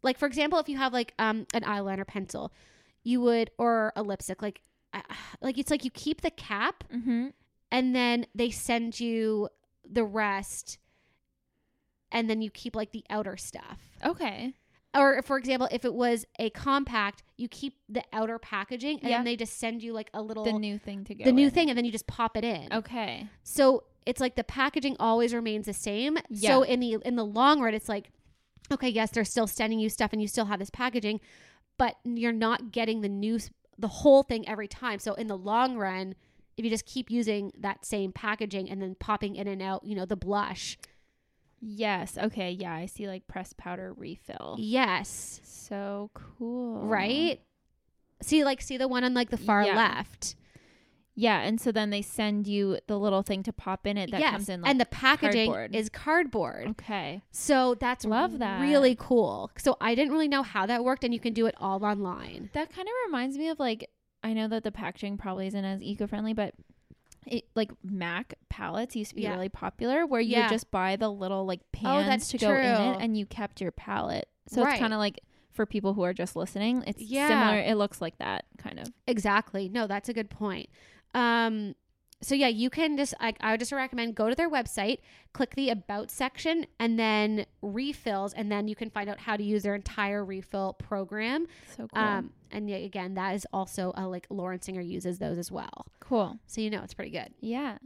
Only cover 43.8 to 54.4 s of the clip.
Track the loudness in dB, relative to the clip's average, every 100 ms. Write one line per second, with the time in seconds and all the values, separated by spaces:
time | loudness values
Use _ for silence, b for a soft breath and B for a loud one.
43.8 | -10 -12 -14 -14 -14 -14 -10 -8 0 2
44.8 | 4 2 -4 -10 -12 -14 -18 -20 -12 -8
45.8 | -6 -8 -10 -14 -20 -10 -8 -6 -6 -4
46.8 | 0 2 2 2 2 0 _ _ _ _
47.8 | _ _ _ _ 4 6 6 2 -4 0
48.8 | 2 4 4 4 2 0 4 6 6 6
49.8 | 4 2 -6 -8 -10 -10 b b b b
50.8 | b b b 0 4 4 2 0 2 0
51.8 | 0 -2 -4 -2 0 2 0 2 2 0
52.8 | -2 0 2 2 2 -2 -4 -6 -6 -4
53.8 | -2 -2 -2 2 2 2